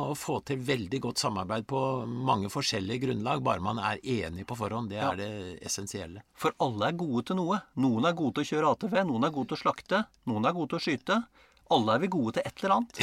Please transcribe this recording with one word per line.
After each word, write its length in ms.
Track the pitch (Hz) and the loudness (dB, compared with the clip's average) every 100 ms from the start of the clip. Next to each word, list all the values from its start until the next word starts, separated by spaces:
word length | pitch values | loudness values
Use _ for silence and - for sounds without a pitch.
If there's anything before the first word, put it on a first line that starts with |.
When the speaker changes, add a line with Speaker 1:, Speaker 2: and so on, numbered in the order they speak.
Speaker 1:
å 160 | 139 147 | -4 -4
få 260 | - 117 | -2 -4
til 140 | - 135 | -2 -4
veldig 420 | 127 127 90 135 | 0 -2 0 -2
godt 180 | 120 - | -2 -2
samarbeid 460 | 131 98 92 113 110 | -2 -2 -2 -4 -2
på 400 | 135 135 131 117 | -2 0 -2 -4
mange 420 | 120 131 117 101 | -2 2 2 2
forskjellige 540 | 143 135 107 98 123 131 | -2 -2 -2 -2 -2 0
grunnlag, 380 | 110 117 147 | 0 0 0
bare 180 | 127 95 | 0 0
man 160 | 95 113 | 0 0
er 220 | 101 107 | -2 -2
enig 440 | - 117 82 87 98 | -2 -2 -2 -6 -8
på 100 | 117 | -4
forhånd. 320 | 101 113 113 | -4 -4 -4
Det 80 | 104 | -2
Speaker 2:
Ja. 140 | 107 | -2
Speaker 1:
er 40 | 92 | -2
det 440 | 104 107 90 87 | -4 -6 -10 -10
essensielle. 640 | - - 101 101 82 98 - | -6 -6 -6 -8 -8 -12 -18
Speaker 2:
For 180 | - 160 - | -2 -2 0
alle 280 | 147 104 120 | -2 2 0
er 40 | 170 | 0
gode 280 | 165 120 120 | 0 -2 0
til 80 | 185 | -2
noe. 260 | 170 202 - 127 | 0 -2 -2 0
Noen 280 | 131 113 165 | 2 4 2
er 40 | |
gode 200 | 170 135 147 | 2 0 0
til 80 | |
å 140 | 143 156 | 0 2
kjøre 140 | 156 | 4
A 40 | - | 2
T 120 | 196 | 2
V, 160 | 190 | 2
noen 200 | 180 113 | 2 2
er 60 | 156 | 2
gode 180 | 147 117 | 0 -2
til 80 | 151 | 0
å 60 | |
slakte, 440 | 151 - - 190 - _ - | 0 -2 0 0 0 _ -2
noen 200 | 107 127 | 2 2
er 40 | |
gode 160 | 175 143 | 0 -2
til 100 | 170 | -2
å 60 | 175 | -2
skyte. 340 | 135 - 220 - _ - _ - | -2 0 0 0 _ -20 _ 2
Alle 240 | 156 110 | 4 6
er 60 | 120 | 4
vi 80 | 185 | 4
gode 260 | 175 110 | 2 2
til 100 | 170 - | 0 -4
et 180 | - | -4
eller 120 | 190 208 | 2 2
annet. 200 | 240 - | 2 0